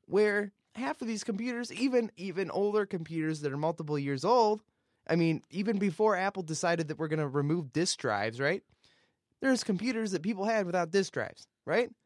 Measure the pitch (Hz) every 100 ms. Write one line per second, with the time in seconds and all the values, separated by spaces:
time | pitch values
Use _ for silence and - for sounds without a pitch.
0 | - 196 214 208 202 _ _ 220 269 -
1 | 226 214 - 196 240 240 240 - 262 247
2 | 220 - 190 170 180 - 202 214 202 185
3 | 156 160 156 156 147 139 160 165 151 147
4 | 139 135 170 247 214 214 _ _ _ _
5 | - 170 165 160 - 175 208 202 202 156
6 | 214 185 196 190 160 156 175 170 156 156
7 | 156 156 143 139 143 175 139 151 185 -
8 | 123 101 110 117 139 196 _ _ _ _
9 | _ _ _ - 269 254 - 185 226 226
10 | 220 180 180 196 208 220 180 180 165 196
11 | 190 135 107 - - _ - 190 247 -